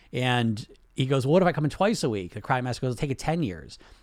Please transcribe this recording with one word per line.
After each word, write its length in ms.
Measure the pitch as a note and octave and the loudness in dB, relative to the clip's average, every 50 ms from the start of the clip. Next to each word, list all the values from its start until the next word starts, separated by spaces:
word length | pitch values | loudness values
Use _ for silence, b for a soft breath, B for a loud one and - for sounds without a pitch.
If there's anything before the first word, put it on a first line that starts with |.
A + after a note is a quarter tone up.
| B B | B B
And 560 | - B2+ B2+ B2+ B2 A#2+ A#2+ A2+ G#2+ G#2 - - - _ _ _ _ | -4 -2 0 2 2 4 2 2 0 -2 -6 -12 -18 _ _ _ _
he 100 | - C3+ | -2 0
goes, 200 | C3 C#3+ C3+ A#2+ | 2 2 2 2
"What 160 | C3+ D#3 F#3+ | 4 4 6
if 60 | F3+ F3+ | 6 4
I 60 | E3 | 2
come 100 | D#3 D3+ | 2 -2
in 60 | D3 | -2
twice 340 | - - F#3+ G#3+ A3+ - - | 0 2 0 2 2 0 0
a 60 | C3+ | -2
week?" 240 | A2 G2+ F2+ F2 - | -2 -2 -4 -6 -10
The 80 | G#2+ | -12
karate 220 | - - C3+ B2+ B2 | -2 -2 0 0 0
master 180 | B2+ A#2 - | -2 -4 -2
goes, 120 | - B2+ B2 | -2 -4 -2
"It'll 60 | - | -2
take 100 | D#3+ C#3+ | -2 -4
you 60 | C3 | -4
ten 280 | - - - D#3+ F3 D#3+ | -4 -2 -2 -2 0 -2
years." 360 | G#2+ F2+ D#2+ - A#1 - b b b b b | -2 -4 -8 -12 -16 -20 b b b b b